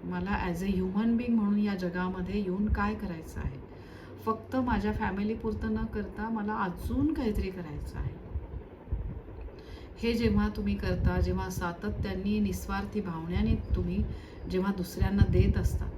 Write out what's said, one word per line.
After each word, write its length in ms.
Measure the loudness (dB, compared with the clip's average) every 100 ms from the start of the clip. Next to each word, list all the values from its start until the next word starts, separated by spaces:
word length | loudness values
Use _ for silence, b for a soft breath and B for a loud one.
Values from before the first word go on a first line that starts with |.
मला 480 | -4 -4 0 0 0
as 100 | -2
a 100 | 0
human 340 | 2 2 2 4
being 260 | 2 4
म्हणून 240 | 2 4 4
या 160 | 2
जगामध्ये 640 | 2 -2 0 -2 -2 -2 0
येऊन 320 | 0 2 2
काय 220 | 4 2
करायचं 460 | 0 -4 -6 -8 -6
आहे, 180 | -6 -6 -12 B B B B -6 -2
फक्त 300 | -2 0 0
माझ्या 360 | 2 2 2
फॅमिलीपुरतं 840 | 0 -2 0 0 0 -2 -2 -2
न 20 | -2
करता 520 | -2 -4 -6 -4 -4
मला 260 | -2 -2
अजून 600 | 0 -2 -2 -2 2 2
काहीतरी 360 | 2 0 0 -2
करायचं 480 | -4 -8 -8 -8 -4
आहे. 160 | -6 -6 -8 -8 -6 -10 -12 -16 -4 -4 -2 -6 -10 -12 -12 -12 B B B -2
हे 100 | 0
जेव्हा 360 | 4 4 4 2 0
तुम्ही 180 | -2
करता, 460 | 0 0 4 4 4
जेव्हा 300 | 2 2 -2
सातत्याने 880 | -2 -4 -2 -4 -2 -2 0 2 2
निस्वार्थी 640 | 2 0 -2 -2 -2 -4
भावनेने 540 | -4 -4 -2 2 4 2 2 0
तुम्ही 280 | 2 0 0 B B B -4
जेव्हा 220 | 0 0 0
दुसऱ्यांना 460 | -4 2 2 6 6
देत 280 | 8 6 6
असता 260 | 2 0 -4